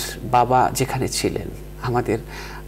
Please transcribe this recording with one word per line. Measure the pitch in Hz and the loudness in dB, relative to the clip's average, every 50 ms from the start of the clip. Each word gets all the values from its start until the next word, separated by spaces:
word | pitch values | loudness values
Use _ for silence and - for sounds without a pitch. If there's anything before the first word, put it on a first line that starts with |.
| - - - - - | 0 -6 -8 -8 -4
বাবা | 120 127 123 120 117 127 127 117 - - | 2 4 4 6 6 6 6 6 4 2
যেখানে | - 131 - - 131 - - | 0 -2 0 0 -2 -2 -2
ছিলেন, | - - - - - - - - - - - - - - | -2 0 0 0 0 -2 -6 -6 -10 -12 -14 -14 -14 -6
আমাদের | - 123 120 123 113 - - - - - - - - - - - - | -4 0 0 0 2 2 0 -2 -2 -8 -12 -12 -12 -12 -12 -14 -10